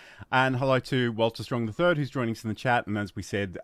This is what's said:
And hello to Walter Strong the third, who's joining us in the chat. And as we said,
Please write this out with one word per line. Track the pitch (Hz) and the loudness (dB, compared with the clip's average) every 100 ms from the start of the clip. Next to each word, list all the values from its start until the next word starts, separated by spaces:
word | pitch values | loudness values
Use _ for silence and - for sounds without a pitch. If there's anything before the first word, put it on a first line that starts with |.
| - - - | -12 -20 0
And | 131 131 127 | 2 4 2
hello | 135 131 | 2 2
to | - 131 120 | 2 0 0
Walter | 110 113 - | 2 0 0
Strong | 113 123 117 | -6 -4 -2
the | |
third, | 104 175 160 | 2 2 2
who's | 139 | 0
joining | 143 117 | -2 -2
us | 113 | -2
in | 113 | -4
the | 107 | -4
chat. | 131 120 - | 0 0 0
And | 104 | -4
as | 101 | -4
we | - | -8
said, | 98 104 101 85 | -6 -4 -4 -4